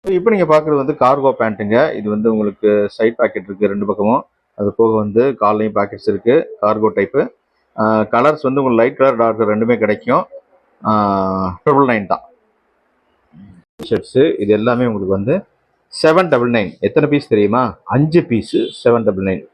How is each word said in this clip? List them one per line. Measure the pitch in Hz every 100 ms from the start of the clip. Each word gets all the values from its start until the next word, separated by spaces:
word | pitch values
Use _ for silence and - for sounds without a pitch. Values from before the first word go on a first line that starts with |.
இப்ப | - 185 202
நீங்க | 214 160 156
பாக்குறது | 156
வந்து | 147 131
கார்கோ | 147 127 139 135 123
பேண்ட்டுங்க. | 113 104 104 117 156
இது | 107 104
வந்து | 107 113
உங்களுக்கு | 110 104 95 107 104 104 -
சைடு | 113
பாக்கெட் | 117 117 -
இருக்கு | 95 98 104
ரெண்டு | 101
பக்கமும். | 101 104 104 123 - _ _
அது | - 101
போக | - 113
வந்து | 110 104 104 135 123
கால்லையும் | 104 107 110
பாக்கெட்ஸ் | 104 101 98 -
இருக்கு, | 98 117 151 - -
கார்கோ | 104 110 107
டைப்பு. | - 98 139 240 _ _ _ _ -
ஆ, | 110 110
கலர்ஸ் | 107 120 143 151
வந்து | 135 135
உங்களுக்கு | 131
லைட் | 117 120 139
கலர், | 135
டார்க் | 117 113 110
கலர் | 104 107
ரெண்டுமே | 113 117
கிடைக்கும். | 104 104 120 151 - - _ _ _ _
ஆ, | 110 107 101 98 95 95 92 90
ட்ரிபிள் | - 139 135
நைன் | 113
தான். | 95 - - _ _ _ _ _ _ _ _ _ _ - - - _ _ -
ஷர்ட்ஸு | 107 - 127 160 -
இது | 101
எல்லாமே | 107 113 120
உங்களுக்கு | 123 104 95
வந்து | 98 104 185 - _ _ _ _ -
செவன் | 156 165 180
டபுள் | 135 120
நைன். | 117 92 -
எத்தனை | 101 - 147
பீஸ் | 143 -
தெரியுமா? | 107 101 117 120 -
அஞ்சு | - 127 156 170
பீஸு | - 113 - - 113 -
செவன் | 123 117
டபுள் | 107 95
நைன். | 95 92 -